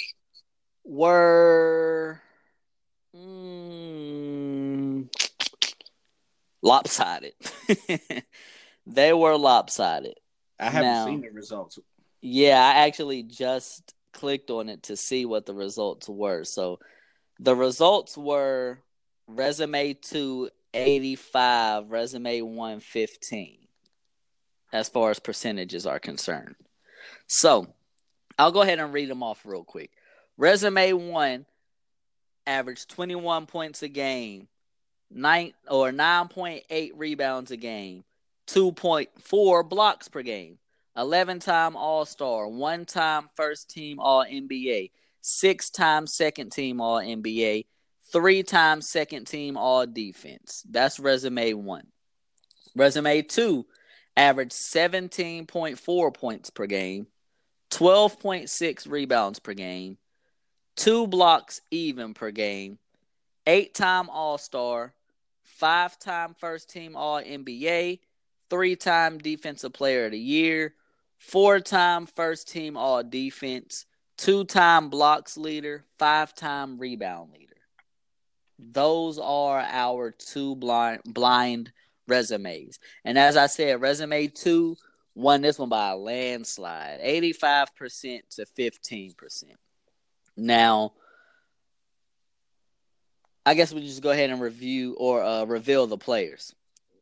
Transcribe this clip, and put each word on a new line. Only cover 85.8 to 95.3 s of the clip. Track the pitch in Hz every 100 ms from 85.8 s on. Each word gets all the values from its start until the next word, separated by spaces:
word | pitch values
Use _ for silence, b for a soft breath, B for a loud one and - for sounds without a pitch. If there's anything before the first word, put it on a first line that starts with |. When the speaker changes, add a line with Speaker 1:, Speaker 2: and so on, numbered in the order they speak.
| 101
Speaker 1:
a | 95
landslide, | 107 123 127 123 110 - 90 80 73 71
eighty-five | 127 165 170 156 147 143 139 _
percent | 127 - 131 120 _
to | - 104
fifteen | - 120 - - 110 95
percent. | 87 67 - - _ _ _ _ _ _ _ _ -
Now, | 113 117 117 110 107 _ b b b b b _ _ _ _ _ _ _ _ _ _ _ _ _ _ _ _ _ _ _
I | 143
guess | 156 160
we | 156
just | 143 135
go | 143
ahead | 147 139
and | 127
review | 120 117 127 131 127 -
or, | 123 120
uh, | 101